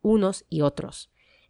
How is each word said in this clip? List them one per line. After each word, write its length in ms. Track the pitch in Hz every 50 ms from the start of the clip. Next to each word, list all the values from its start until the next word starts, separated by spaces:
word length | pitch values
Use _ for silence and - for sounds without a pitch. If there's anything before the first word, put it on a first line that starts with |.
unos 440 | - 214 220 220 196 190 196 - - _
y 120 | 165 160
otros. 500 | 147 143 - - - - - - - - _ _ _ _ _ _ _